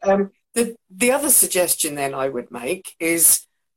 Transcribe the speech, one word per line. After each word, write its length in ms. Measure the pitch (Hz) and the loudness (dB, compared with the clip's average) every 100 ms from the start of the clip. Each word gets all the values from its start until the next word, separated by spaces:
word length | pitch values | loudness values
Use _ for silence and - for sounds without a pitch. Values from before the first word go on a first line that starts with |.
um, 300 | 196 196 196 _ _ | 2 2 2 _ _
the, 220 | 233 233 233 _ | -2 -2 -4 _
the 220 | 185 247 | -2 0
other 180 | 277 294 | 2 2
suggestion 640 | - 185 185 165 - 160 | 2 2 0 0 0 -4
then 200 | 143 139 | -4 -4
I 140 | 135 135 | -2 -4
would 220 | 123 117 | -4 -10
make 440 | 135 123 190 - - | -8 -6 -6 -8 -6
is, 480 | 165 165 160 - - _ _ | -2 2 2 2 -2 _ _